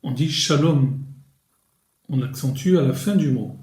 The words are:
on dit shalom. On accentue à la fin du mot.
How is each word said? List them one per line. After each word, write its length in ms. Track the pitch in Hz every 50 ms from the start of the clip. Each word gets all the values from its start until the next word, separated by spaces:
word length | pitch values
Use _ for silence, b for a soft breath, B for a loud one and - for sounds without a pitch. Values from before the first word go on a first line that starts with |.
on 80 | - 151
dit 200 | 127 120 151 165
shalom. 680 | - - - - 156 143 151 170 156 139 131 120 - - - - - - - _ _ _ _ _ _ _ _ _ _ _ _ _ _ _ _ _
On 120 | 147 131
accentue 540 | 123 135 - - - 139 127 - - 185 185 175
à 40 |
la 100 | 143 131
fin 240 | 131 - - 202 202
du 140 | 185 156 143
mot. 280 | 127 117 107 - - -